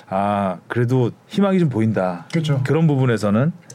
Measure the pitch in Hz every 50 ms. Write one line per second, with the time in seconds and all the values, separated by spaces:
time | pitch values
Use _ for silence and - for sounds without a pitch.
0 | - - 95 95 98 101 104 101 101 95 90 85 - - - 120 120 117 127 131
1 | 123 110 - - _ - - - 196 196 190 190 175 151 117 107 113 113 107 101
2 | 92 92 90 87 - - - 165 156 151 143 131 120 - 139 160 165 160 147 131
3 | 131 127 117 107 101 104 101 107 131 160 180 - - - -